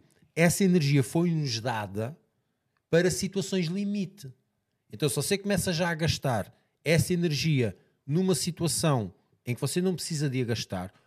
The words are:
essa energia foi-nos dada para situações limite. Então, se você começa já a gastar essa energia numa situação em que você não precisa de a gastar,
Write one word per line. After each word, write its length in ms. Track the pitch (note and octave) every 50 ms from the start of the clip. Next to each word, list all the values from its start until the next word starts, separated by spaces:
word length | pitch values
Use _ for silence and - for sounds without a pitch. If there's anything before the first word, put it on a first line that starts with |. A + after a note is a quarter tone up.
| _ _ _ _ _ _ _
essa 280 | D3+ E3 F3 - - G3+
energia 400 | F#3 F3+ F3+ C#3+ C#3 C#3+ C#3+ C3
foi-nos 560 | - - E3 F3 F3+ E3+ D#3 D3+ C3+ A2+ A2+
dada 580 | G#2+ B2+ A#2 A2 G#2 F#2+ F#2+ G#2 A2 B2 E3 - _ _ _ _ _ _ _ _ _ _ _ _ _ _
para 220 | - E3 F3 F3+
situações 560 | E3 - - F#3+ - G3 F3+ - - F#3 F3 D3+
limite. 640 | F3+ G3 G3+ G3+ G3+ G#3 F#3+ - - - - C3 A#2+ _ _ _ _ _ _ _ _ _ _ _
Então, 160 | - G#2 D#3 C#3+
se 80 | -
você 220 | D3+ C3+ - G3+ F#3+
começa 340 | - G3+ G3+ F#3 - G3
já 180 | F3 D#3 F3+ F3
a 40 | E3+
gastar 580 | D#3 E3+ D#3 - - - C#3+ B2 G#2+ F2+ - - _ _ _ _ _ _
essa 300 | C#3 E3 D#3+ - - F3+
energia 640 | F3 E3+ E3+ D3 C3 - D#3+ D3+ C3 A#2+ G#2 F2+ - _ _ _ _ _ C3+
numa 260 | C#3+ F3 F#3+ F#3 F3
situação 800 | - - F3+ D#3+ - F3 D#3+ B2+ - - D#3+ C#3+ B2 G#2+ F2+ - _ _ _ _ _ _
em 80 | - B2
que 60 | -
você 200 | - B2+ - F3+
não 120 | F3+ F#3+ F#3
precisa 340 | D#3 - - E3+ D3 D3+ C#3+
de 120 | B2 C3
a 40 | B2
gastar, 480 | A2+ A#2+ A2 - - - F#2 F#2 F#2 - _ _